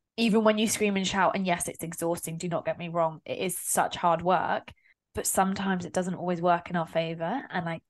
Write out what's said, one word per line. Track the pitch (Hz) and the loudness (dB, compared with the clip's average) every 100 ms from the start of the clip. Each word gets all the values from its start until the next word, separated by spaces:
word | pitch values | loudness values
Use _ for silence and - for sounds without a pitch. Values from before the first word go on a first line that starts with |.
| _ - | _ -2
even | 233 214 | 2 4
when | 214 214 | 4 4
you | 220 | 2
scream | - 214 196 | 2 0 0
and | 185 | 0
shout, | 190 180 - | 2 2 2
and | 185 | 0
yes, | 170 - | 0 -2
it's | - | -8
exhausting, | 165 170 165 170 - 160 | -10 -4 -4 -2 -4 -6
do | 180 | -4
not | 160 | -4
get | 160 160 | -4 -6
me | 170 | -4
wrong, | 170 165 156 - | 0 0 -2 -8
it | - | -4
is | 185 - | -4 -4
such | - - - - | -2 0 0 2
hard | 175 165 | 2 2
work, | 170 180 - 202 - - _ _ _ | 4 2 2 -2 -6 -16 _ _ _
but | - - | -6 0
sometimes | - 190 196 196 185 | 2 2 2 0 0
it | 175 | -2
doesn't | - 180 | -2 -2
always | 175 175 175 | -2 -2 0
work | 175 170 - | 4 2 2
in | 175 | -4
our | 165 | -2
favour, | 165 165 165 165 254 - | -2 -2 -2 -4 -4 -4
and, | - 170 | -6 -4
like, | 165 - | -6 -2